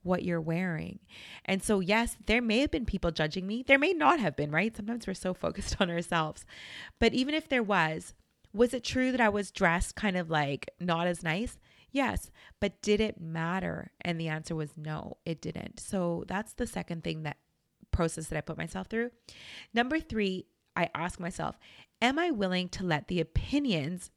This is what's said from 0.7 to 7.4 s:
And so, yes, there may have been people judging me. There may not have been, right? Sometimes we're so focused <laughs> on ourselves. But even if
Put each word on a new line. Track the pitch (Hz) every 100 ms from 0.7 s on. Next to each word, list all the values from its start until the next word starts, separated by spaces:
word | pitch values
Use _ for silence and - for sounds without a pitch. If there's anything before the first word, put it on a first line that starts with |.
| 160 165 - _ - - -
And | - 190
so, | - 202
yes, | 180 214 240 - -
there | 226
may | 240 214
have | 294
been | 320
people | 233 190 170
judging | 160 156 190 185
me. | 226 262
There | 277
may | 302
not | 349 294 339
have | 190 147
been, | 147
right? | 151 214 220
Sometimes | 208 240 208
we're |
so | 185 185
focused | 180 82 - - -
<laughs> |
on | 185
ourselves. | 170 170 170 156 - - - - - - _
But | 233
even | 233 262
if | 302